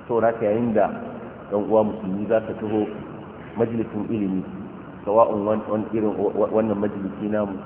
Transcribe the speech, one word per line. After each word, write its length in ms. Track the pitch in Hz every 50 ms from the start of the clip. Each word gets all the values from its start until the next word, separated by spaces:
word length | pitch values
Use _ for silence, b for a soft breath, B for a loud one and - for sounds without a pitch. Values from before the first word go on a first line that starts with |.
| -
Saboda 240 | - 123 113 110 117
haka, 160 | 113 - 117
yayin 280 | 104 104 113 120 120 107
da 160 | 107 98 87 - - - - - - - - - - - -
ɗan 140 | 101 101 104
uwa 180 | - 107 110 107
musulmi 420 | 107 98 - - 95 92 101 104
za 160 | 98 113 110
ta 120 | 110 - 98
taho 320 | - 110 104 107 107 104 104 - - - - - - - - - - - - -
majalisin 520 | 107 117 113 113 113 107 - - 107 98 -
ilimi, 340 | - 110 101 95 95 92 92 - - - - - - - - - - - -
sawa'un 400 | 101 101 110 117 - 110 104 101
wan-, 180 | 107 107 107 110
wan-, 220 | - 104 107 104 78
irin 240 | 104 113 107 107 95
wa-, 200 | 82 98 101 -
wa-, 160 | 98 104 -
wannan 260 | 90 110 110 110 104 101
majalisi 520 | 104 101 98 98 95 95 95 - 104 104
namu 260 | 104 107 104 101 95 - -